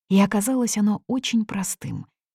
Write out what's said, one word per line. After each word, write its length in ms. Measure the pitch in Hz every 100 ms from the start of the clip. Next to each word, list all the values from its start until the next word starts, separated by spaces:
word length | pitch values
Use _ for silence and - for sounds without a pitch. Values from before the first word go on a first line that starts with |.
| -
и 100 | 196
оказалось 600 | 196 208 214 262 233 -
оно 240 | 208 208 -
очень 380 | 254 - 233
простым. 600 | 214 196 185 - - 110 - _ _